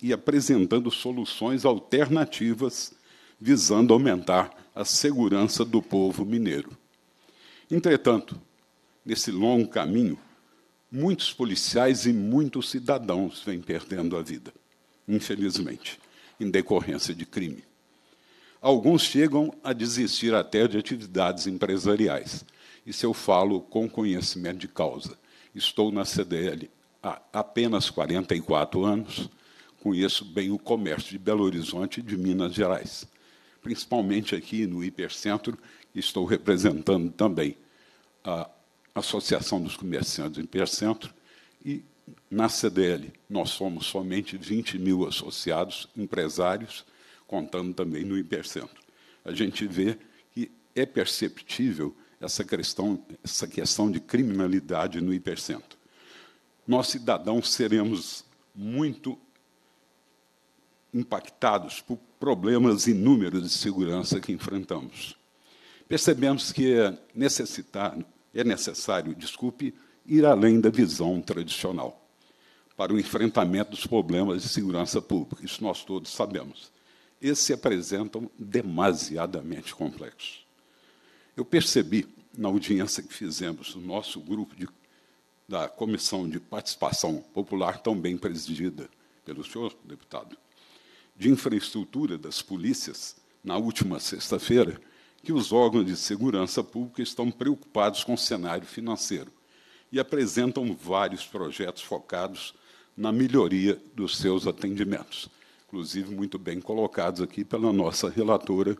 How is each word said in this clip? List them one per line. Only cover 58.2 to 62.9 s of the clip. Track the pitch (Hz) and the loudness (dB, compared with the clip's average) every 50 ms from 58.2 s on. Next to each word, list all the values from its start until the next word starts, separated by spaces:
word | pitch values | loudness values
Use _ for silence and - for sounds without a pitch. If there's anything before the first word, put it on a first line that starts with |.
| - _ _ _ _ _ - | -16 _ _ _ _ _ -14
muito | 101 101 107 120 135 156 151 135 - - 131 120 - _ _ _ _ _ _ _ _ _ _ _ _ _ _ _ _ _ _ _ _ _ _ _ _ _ _ _ _ _ _ _ _ _ _ - | -10 -8 -6 -2 -2 -2 -2 -4 -6 -8 -10 -10 -10 _ _ _ _ _ _ _ _ _ _ _ _ _ _ _ _ _ _ _ _ _ _ _ _ _ _ _ _ _ _ _ _ _ _ -4
impactados | 120 123 - - 95 - - - - - 120 107 101 90 - - - | -4 -4 -2 -4 -6 -6 -8 -6 0 2 4 4 2 0 -4 -12 -12
por | - - 123 113 - _ _ - | -10 -10 -10 -10 -10 _ _ -4
problemas | - - 120 92 90 104 120 120 123 123 104 101 - | 0 0 0 2 2 4 4 6 6 6 6 4 4
inúmeros | 120 | 4